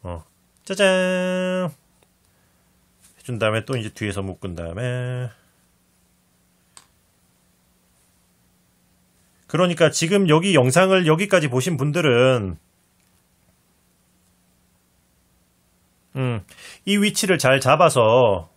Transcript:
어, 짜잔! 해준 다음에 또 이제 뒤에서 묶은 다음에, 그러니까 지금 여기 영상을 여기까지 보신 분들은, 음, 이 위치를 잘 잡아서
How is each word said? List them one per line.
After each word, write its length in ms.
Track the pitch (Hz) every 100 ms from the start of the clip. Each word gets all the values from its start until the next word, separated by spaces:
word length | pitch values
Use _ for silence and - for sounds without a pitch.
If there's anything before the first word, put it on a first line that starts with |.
어, 200 | 92 87 - _ _ _ -
짜잔! 1080 | 190 196 185 185 185 185 185 185 185 180 - _ _ _ _ _ _ _ _ _ _ _ _ _ _
해준 220 | - 120
다음에 240 | 110 110
또 140 | 110 131
이제 120 | 107
뒤에서 320 | - 107 98
묶은 320 | 95 90 95
다음에, 760 | 85 82 85 123 123 123 127 123 - _ _ _ _ _ _ _ _ _ _ _ _ _ - _ _ _ _ _ _ _ _ _ _ _ _ _ _ _ _ _ _ _ _ _ _ _ _ _ _ _
그러니까 440 | 156 180 165 160
지금 360 | - 165 202 190
여기 280 | 156 190 165
영상을 520 | 127 131 190 190 170
여기까지 400 | 156 202 185 151
보신 300 | 127 127 156
분들은, 800 | 143 147 156 120 131 127 98 85 _ _ _ _ _ _ _ _ _ _ _ _ _ _ _ _ _ _ _ _ _ _ _ _ _ _ _ _ _ _ _ _ _ _ _ 135
음, 240 | 127 117 - - - -
이 140 | - 202
위치를 400 | 208 - - 151
잘 240 | 131 135
잡아서 880 | 127 151 175 131 110 120 123 95 82